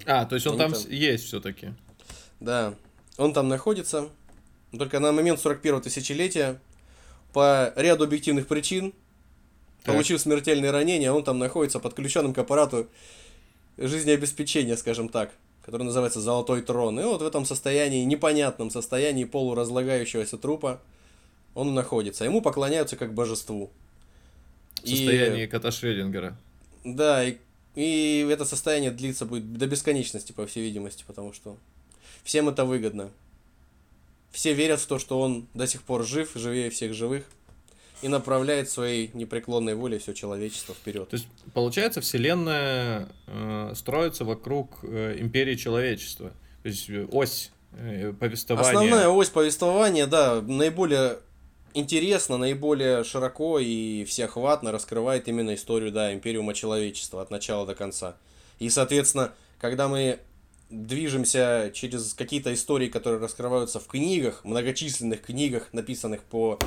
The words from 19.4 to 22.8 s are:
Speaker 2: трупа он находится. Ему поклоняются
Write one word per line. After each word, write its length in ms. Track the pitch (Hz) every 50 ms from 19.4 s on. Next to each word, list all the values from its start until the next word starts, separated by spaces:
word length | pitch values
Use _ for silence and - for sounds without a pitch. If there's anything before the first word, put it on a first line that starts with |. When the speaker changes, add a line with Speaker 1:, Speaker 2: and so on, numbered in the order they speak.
| 131 123 120 120 120 117 120 127 127 131 131 123 120 117 - 113 107 - -
Speaker 2:
трупа 440 | 107 - 135 151 156 151 135 123 - - - - - - - - _ - - _ _ _ _ -
он 200 | - 135 143 135
находится. 500 | 131 123 - - 113 107 101 98 - 110
Ему 160 | 120 196 -
поклоняются 540 | - 151 - 143 139 139 156 160